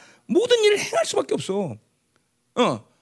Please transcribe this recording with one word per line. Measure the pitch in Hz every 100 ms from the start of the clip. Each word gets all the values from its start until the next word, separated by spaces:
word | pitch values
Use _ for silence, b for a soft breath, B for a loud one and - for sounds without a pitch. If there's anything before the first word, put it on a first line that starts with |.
| b b -
모든 | 311 494 480
일을 | 415 403
행할 | - 679 640
수밖에 | 392 302
없어. | 247 - 196 165 107 _ _ _ _ _ _ _ -
어, | 214 110 _ _